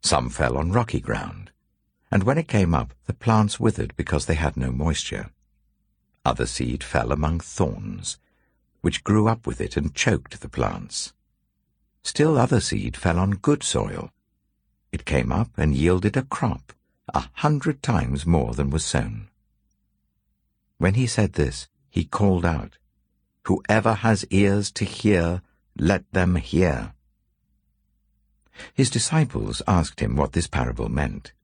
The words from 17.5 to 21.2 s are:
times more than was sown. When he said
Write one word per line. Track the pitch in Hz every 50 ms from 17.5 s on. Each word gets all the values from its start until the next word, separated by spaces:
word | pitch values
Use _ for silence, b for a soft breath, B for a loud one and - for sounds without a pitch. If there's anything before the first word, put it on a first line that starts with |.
| 151 143 - 165 147 - -
times | - 120 85 65 60 65 69 71
more | 82 85 82 64 57 58
than | 62 71 69
was | 69 80 -
sown. | - - 69 62 55 53 53 50 - _ _ _ _ _ _ _ _ _ _ _ _ _ _ _ _ _ _ _ _ _ _ _ _ _ _ _ _ _ _
When | 80 92 98
he | 117 131 117
said | - -